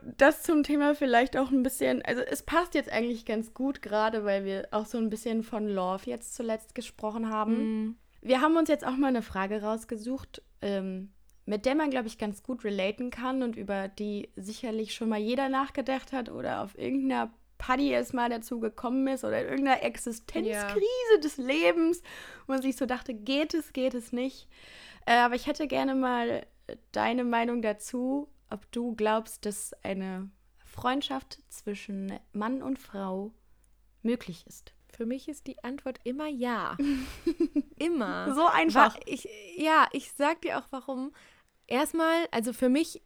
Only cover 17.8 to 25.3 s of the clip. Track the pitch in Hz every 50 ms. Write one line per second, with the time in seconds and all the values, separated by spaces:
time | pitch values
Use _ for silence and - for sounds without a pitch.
17.8 | 285 277 254 240 247 - - 247 240 240 233 226 226 - 254 233 226 220 220 -
18.8 | - 240 247 269 269 269 269 254 - 214 214 - 254 - - 277 277 269 262 -
19.8 | - 247 233 - - 240 226 - - - - 330 - - - 208 202 202 202 427
20.8 | 392 466 508 508 494 453 440 311 294 302 - - 247 254 277 320 339 349 339 339
21.8 | 330 330 349 - - - - - - - - - - - 269 262 262 269 262 -
22.8 | 269 233 254 240 - - 240 214 208 220 269 285 311 302 - 330 294 - - 262
23.8 | 254 262 254 247 226 - - 240 254 269 - - - - - - - - - -
24.8 | - - - - - - 233 240 240 240